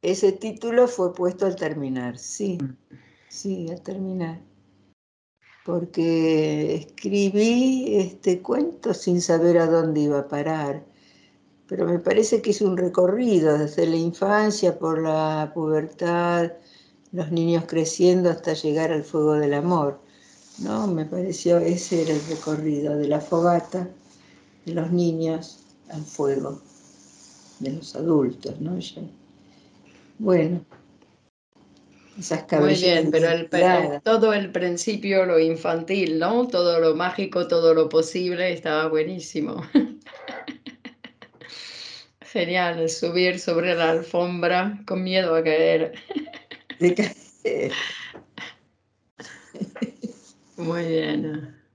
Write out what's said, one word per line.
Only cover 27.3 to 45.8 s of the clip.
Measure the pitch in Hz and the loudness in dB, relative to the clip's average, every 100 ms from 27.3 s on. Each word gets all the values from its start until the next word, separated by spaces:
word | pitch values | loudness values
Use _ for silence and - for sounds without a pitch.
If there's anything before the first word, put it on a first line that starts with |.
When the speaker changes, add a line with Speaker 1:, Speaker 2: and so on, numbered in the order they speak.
| - - - | -20 -20 -10
Speaker 1:
de | 135 | -8
los | 156 151 | -8 -10
adultos, | - 165 156 123 120 - - | -6 0 2 2 -2 -12 -8
¿no? | 160 180 | -8 -8
Ya. | - - 156 - _ - _ _ _ _ _ - _ _ | -10 -12 -16 -16 _ -20 _ _ _ _ _ -20 _ _
Bueno, | 214 180 160 175 - - _ _ _ _ _ _ _ _ _ _ _ _ - - | 2 4 4 -2 -6 -20 _ _ _ _ _ _ _ _ _ _ _ _ -20 -16
esas | 180 156 | -6 -6
Speaker 2:
Muy | - 156 147 | 0 2 4
bien, | 156 180 170 160 | 4 4 4 4
Speaker 1:
cabelleras | |
Speaker 2:
pero | 160 165 | 4 4
el | 165 165 | 2 0
pe-, | - | 2
el, | |
Speaker 1:
desfiladas. | 180 180 147 143 | 4 4 2 -2
Speaker 2:
todo | 220 226 220 | 2 4 4
el | 208 196 | 2 -2
principio, | 165 175 175 - 208 196 190 | -4 -2 -2 -4 -4 0 2
lo | 185 165 | 4 4
infantil, | 160 160 - 165 165 196 175 160 | 4 0 -2 -2 -2 -2 0 0
¿no? | 170 233 247 | 0 0 0
Todo | 185 175 165 | 2 2 4
lo | 165 | 4
mágico, | 156 180 180 190 180 175 | 2 0 -2 -2 -2 2
todo | 170 165 | 4 6
lo | 160 156 | 6 4
posible, | 160 160 180 180 175 180 | 2 0 -2 -2 -2 -2
estaba | 170 170 156 160 | -2 -2 0 0
buenísimo. | 156 156 185 - 160 151 185 - | 0 -2 -4 -8 -6 -6 -6 0
<laughs> | 285 - - - - - - - - - - - _ - _ - _ - - - - - - - _ | 0 0 -8 -20 -20 -16 -14 -14 -16 -18 -20 -20 _ -20 _ -20 _ -20 -20 -18 -18 -18 -20 -20 _
Genial, | - 220 170 180 175 165 165 | -8 -2 0 0 0 0 -2
subir | - 170 170 180 180 | -2 -2 2 2 2
sobre | - 165 175 | 0 0 2
la | 170 160 | 2 2
alfombra | 165 165 175 175 175 170 180 196 208 - | 2 0 -2 -2 0 2 2 0 -4 -6
con | 190 | -4
miedo | 185 185 180 | 0 0 2
a | 165 | 2
caer. | 160 156 165 165 | 2 4 4 4